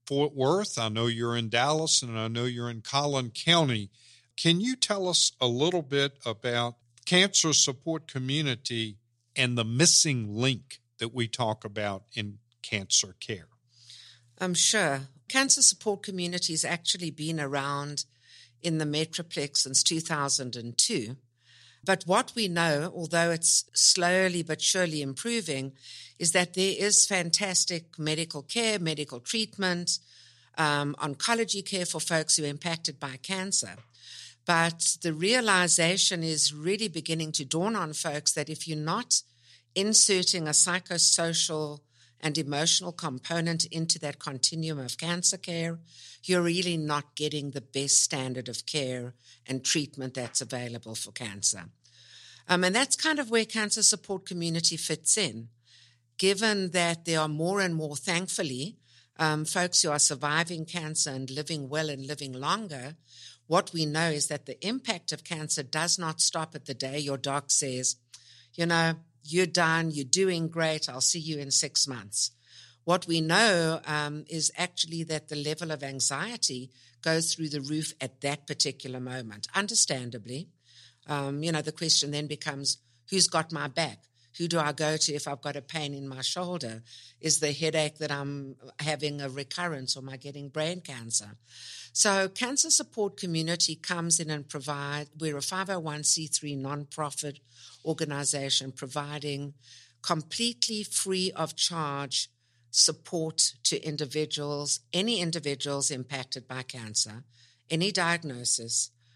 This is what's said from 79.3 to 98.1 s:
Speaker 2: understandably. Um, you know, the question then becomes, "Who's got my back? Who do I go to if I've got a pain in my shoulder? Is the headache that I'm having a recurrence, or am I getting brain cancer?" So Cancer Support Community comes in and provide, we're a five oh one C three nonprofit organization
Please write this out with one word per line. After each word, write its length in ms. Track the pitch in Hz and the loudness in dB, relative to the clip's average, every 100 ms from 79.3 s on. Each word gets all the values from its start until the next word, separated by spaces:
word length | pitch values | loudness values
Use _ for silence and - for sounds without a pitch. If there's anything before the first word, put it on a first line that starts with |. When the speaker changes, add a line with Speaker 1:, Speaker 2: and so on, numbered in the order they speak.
| 104 - | -12 -4
Speaker 2:
understandably. 960 | 190 202 226 - 135 123 117 110 131 180 _ _ - - _ - | -2 0 2 2 0 -6 -10 -10 -10 -12 _ _ -20 -20 _ -6
Um, 380 | 147 139 143 | -4 -2 -2
you 80 | 165 | -2
know, 100 | 156 | -2
the 100 | 151 | -2
question 380 | 151 165 - 143 | -2 2 2 2
then 160 | 147 147 | -2 -4
becomes, 540 | 147 156 139 139 - _ _ - | -6 -6 -4 -2 -4 _ _ -2
"Who's 160 | 196 - | 2 4
got 240 | 165 160 | 2 0
my 160 | 160 143 | -4 -4
back? 380 | 127 156 101 _ _ _ - | -2 -4 -4 _ _ _ -6
Who 80 | 170 | -2
do 120 | 170 | 0
I 140 | 147 | 0
go 240 | 143 151 156 | 0 0 2
to 160 | 156 | 0
if 140 | 147 147 | -2 -6
I've 140 | 135 | -6
got 140 | 147 139 | -6 -8
a 60 | |
pain 320 | 131 160 147 | -6 -6 -6
in 160 | 143 139 | -6 -10
my 120 | 131 | -6
shoulder? 640 | 127 175 180 175 120 113 117 - - - | -6 -4 -4 -6 -6 -10 -14 -20 -20 -6
Is 180 | 160 151 | 0 2
the 140 | 151 | 2
headache 460 | 139 160 156 151 151 | 0 0 2 0 -2
that 120 | 151 | -6
I'm 460 | 143 139 143 135 131 131 - | -4 -4 -6 -10 -14 -18 -6
having 420 | 147 151 151 143 | -4 -2 -2 -4
a 80 | 139 | -6
recurrence, 640 | 131 139 - 175 143 131 139 | -8 -8 -6 -4 -4 -4 -6
or 40 | |
am 100 | 131 | -8
I 80 | 131 | -14
getting 320 | 143 139 143 | -14 -12 -8
brain 320 | 151 156 180 | -4 -4 -4
cancer?" 560 | 165 127 113 113 104 107 _ - - - - | -10 -12 -4 -4 -4 -16 _ -20 -16 -14 -4
So 340 | - 214 196 190 | 2 4 4 2
Cancer 420 | 190 247 277 330 | 0 -2 0 4
Support 460 | - - - 202 202 | 2 2 -2 -2 -2
Community 580 | 180 165 160 170 - | -4 -2 0 0 0
comes 460 | 160 - 175 170 165 | -2 -4 -2 0 0
in 100 | 156 | 0
and 200 | 151 139 | -6 -6
provide, 580 | 147 135 143 143 147 147 151 | -8 -6 -6 -4 -6 -8 -6
we're 200 | 156 143 | -4 -4
a 40 | |
five 280 | - 190 190 | -4 -4 -2
oh 100 | 185 | -4
one 240 | 156 147 | -4 -2
C 240 | 147 - 156 | 0 0 0
three 260 | - 147 | -2 -2
nonprofit 880 | 143 135 147 143 - 151 - 147 143 _ - - - - | -4 -4 -6 -6 -6 -6 -4 -8 -8 _ -20 -20 -8 -4
organization 880 | 160 151 | -2 -2